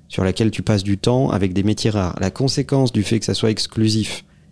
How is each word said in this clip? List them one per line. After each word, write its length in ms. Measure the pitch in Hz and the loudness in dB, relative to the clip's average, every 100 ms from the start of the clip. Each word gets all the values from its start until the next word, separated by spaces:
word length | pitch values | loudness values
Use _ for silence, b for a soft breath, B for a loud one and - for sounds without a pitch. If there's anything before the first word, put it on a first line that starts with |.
| b | b
sur 160 | - | -2
laquelle 260 | 95 92 113 | 0 2 0
tu 120 | - | 0
passes 200 | 95 104 | 0 0
du 140 | 98 98 | 0 0
temps 320 | 120 127 135 | 2 2 2
avec 220 | 101 95 | 0 0
des 80 | 92 | 0
métiers 280 | 101 104 113 | 0 0 0
rares, 260 | 104 90 - | 0 -2 -2
la 100 | 95 | -4
conséquence 640 | - 135 - 131 135 127 | -2 -2 -2 0 2 2
du 100 | 110 | 0
fait 160 | 98 113 | 0 0
que 40 | - | 0
ça 80 | |
soit 160 | 98 110 | 0 0
exclusif 760 | 104 - - 110 110 107 - - b b | 0 -4 0 2 2 -2 -6 -14 b b